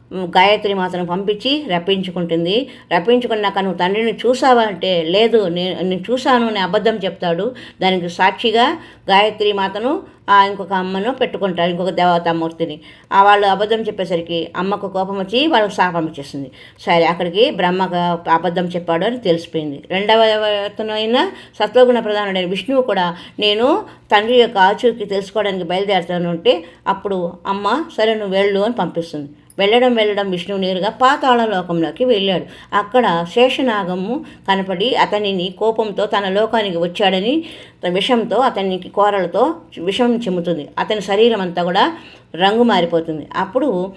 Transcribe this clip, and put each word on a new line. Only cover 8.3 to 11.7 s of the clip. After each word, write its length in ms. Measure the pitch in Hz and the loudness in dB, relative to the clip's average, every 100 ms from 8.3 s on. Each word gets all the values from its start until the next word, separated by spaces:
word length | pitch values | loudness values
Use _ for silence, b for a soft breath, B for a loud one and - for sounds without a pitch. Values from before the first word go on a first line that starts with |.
| 196 233 226 262 339 B B - | 2 0 4 2 0 B B 2
గాయత్రి 440 | 196 214 214 208 | 4 4 2 -2
మాతను, 480 | 196 190 202 247 349 B B - | 0 -4 -4 -4 -4 B B 2
ఆ, 140 | 202 | 4
ఇంకొక 300 | 196 196 180 | 4 0 -4
అమ్మను 400 | 190 185 190 220 | -4 -2 -2 -4
పెట్టుకుంటాడు, 580 | 269 247 208 196 170 175 | -2 -4 -2 -4 0 -2